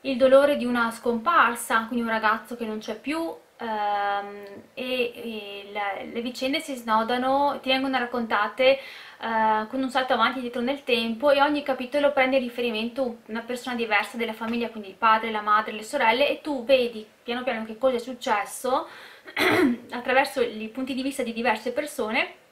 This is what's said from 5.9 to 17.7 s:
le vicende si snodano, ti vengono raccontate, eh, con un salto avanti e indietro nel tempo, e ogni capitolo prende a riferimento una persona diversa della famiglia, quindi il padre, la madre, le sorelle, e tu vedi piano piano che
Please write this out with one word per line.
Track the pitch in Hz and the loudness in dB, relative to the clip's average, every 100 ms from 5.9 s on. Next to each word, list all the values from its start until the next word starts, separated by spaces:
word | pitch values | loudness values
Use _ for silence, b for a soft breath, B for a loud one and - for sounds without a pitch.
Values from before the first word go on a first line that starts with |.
| 190 | -6
le | - 233 | -8 -8
vicende | 240 247 262 311 | -8 -4 -2 -2
si | 302 | -4
snodano, | 254 233 220 220 247 262 269 285 269 | -8 0 0 2 0 2 2 2 0
ti | 262 | 0
vengono | 262 269 262 | 0 2 0
raccontate, | 240 247 226 214 214 - 262 269 | 0 -2 0 0 0 4 4 4
eh, | - - - - 226 220 220 220 220 | -2 -18 -20 -10 -2 2 2 2 0
con | 262 | -4
un | 262 | -2
salto | 269 262 | 0 2
avanti | 240 233 | 2 2
e | 254 | 0
indietro | 240 240 | -6 -4
nel | 240 277 | -2 -2
tempo, | - 233 226 226 294 | 0 0 0 2 4
e | 277 | 6
ogni | 285 294 | 4 2
capitolo | 285 262 247 294 285 | -2 -4 -2 2 2
prende | 277 254 269 | 4 4 2
a | |
riferimento | 247 240 240 214 233 254 247 226 - | 0 -2 -2 -2 -4 -2 -4 -4 -8
una | 220 | -8
persona | - 240 262 | -6 -8 -6
diversa | 240 226 202 214 233 | -4 2 0 0 -4
della | 226 | -6
famiglia, | 220 226 240 233 | -4 -4 -4 -4
quindi | 220 196 | -8 -14
il | |
padre, | 190 226 220 226 | 0 4 4 2
la | 214 | -4
madre, | 214 214 214 | 2 2 2
le | 214 | -8
sorelle, | 214 285 226 240 294 | -6 0 2 4 2
e | 294 | 0
tu | 311 277 | -4 -6
vedi | 226 262 233 214 214 _ | 4 4 4 -4 -16 _
piano | - 247 | -8 -4
piano | 254 226 | -4 -4
che | 220 | -8